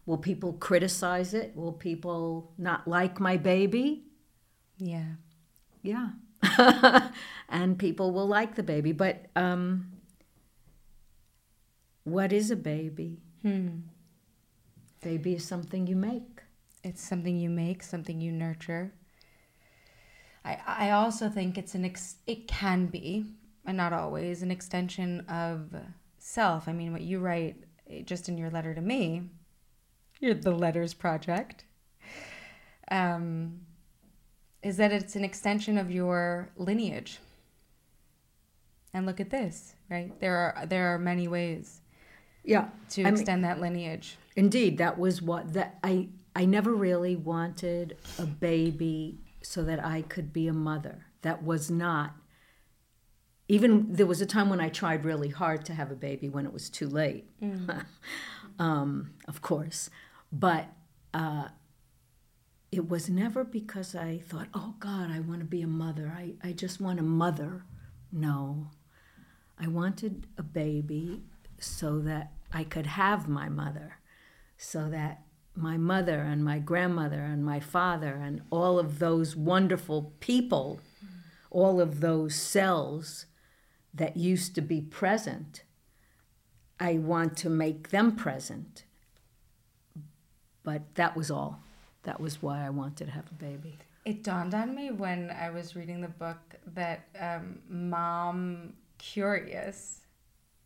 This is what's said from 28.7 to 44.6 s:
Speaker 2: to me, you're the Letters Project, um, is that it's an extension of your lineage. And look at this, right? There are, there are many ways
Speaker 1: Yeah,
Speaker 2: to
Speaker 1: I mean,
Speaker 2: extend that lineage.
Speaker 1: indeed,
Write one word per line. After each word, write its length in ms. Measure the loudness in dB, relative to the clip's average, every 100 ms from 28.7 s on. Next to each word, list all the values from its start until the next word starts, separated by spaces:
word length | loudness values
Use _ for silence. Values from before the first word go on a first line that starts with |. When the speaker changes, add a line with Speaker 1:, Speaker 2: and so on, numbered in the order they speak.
Speaker 2:
to 60 | -4
me, 420 | -2 0 0 -2 -6 -16 -20 _ _ _ _ _ _ -2
you're 140 | 2
the 160 | 2 2
Letters 440 | 4 2 2 -2
Project, 680 | -2 -2 0 0 -2 -4 -12 -20 _ _ _ -20 -18 -16 -18 -20 -20 -20 -16 -2
um, 680 | 2 2 2 -2 -2 -4 -8 -16 -20 -20 _ _ _ _ _ _ _
is 140 | -2 4
that 160 | 4
it's 240 | 4 -2 -4
an 80 |
extension 540 | -4 -2 0 0 2 2
of 120 | 2
your 600 | 0 2 2 2 -2 -6 -6
lineage. 600 | 0 0 0 -4 -10 -16 -20 -20 _ _ _ _ _ _ _ _ _ _ _ _ _ _ _
And 140 | -4 -2
look 140 | -2
at 100 | -2
this, 440 | -2 -2 -6 -16 -20 -8
right? 300 | -6 -6 -4
There 160 | 0 2
are, 300 | 2 0 -2
there 260 | 2 2
are 60 | 2
many 300 | 2 2 0
ways 520 | 0 -2 -4 -8 -18 _ _ -20 -20 -20 _
Speaker 1:
Yeah, 240 | 4 4 4 -6 -6
Speaker 2:
to 120 | 2
Speaker 1:
I 20 |
mean, 100 | 6
Speaker 2:
extend 300 | 6 4 2
that 160 | 2 0
lineage. 560 | -2 -2 -4 -8 -12 -18 -2 6
Speaker 1:
indeed, 420 | 6 8